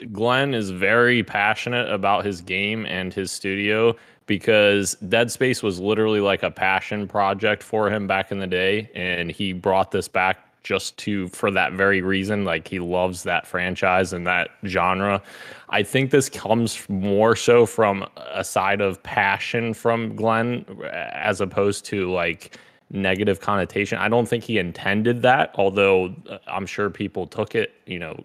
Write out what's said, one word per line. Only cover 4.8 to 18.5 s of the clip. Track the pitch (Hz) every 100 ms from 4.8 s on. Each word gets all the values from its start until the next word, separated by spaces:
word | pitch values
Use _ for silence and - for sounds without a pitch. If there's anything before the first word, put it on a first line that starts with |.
| 95 - 92
Dead | 113 120
Space | - 131 123
was | 107 90
literally, | 101 107 110 107
like, | 98 95
a | 90
passion | - 95 95 - 107 98
project | 104 98 98 107 104
for | - 110 104
him | 107 98
back | 95 95
in | 98
the | 95
day, | 90 95 104 107
and | - 90 87 85
he | - 98
brought | 90 98 95 95
this | 98 -
back | 95 92 - _ _
just | - 98 - -
to, | - 101 90
for | - 107
that | 95 80
very | 92 98 98
reason. | 92 95 95 104
Like, | 95 82 -
he | 95
loves | 87 90 92 87
that | 92 85 -
franchise | 90 90 90 95 92 90
and | 90 87
that | 90 - - 98
genre. | 90 90 92 101 98 - - - - -
I | 104
think | 101 131 135
this | 143 -
comes | - 98 113 113 - -
more | 95 101 101 110 113
so | - 120 110
from | - 107 98 - -
a | 62 90
side | -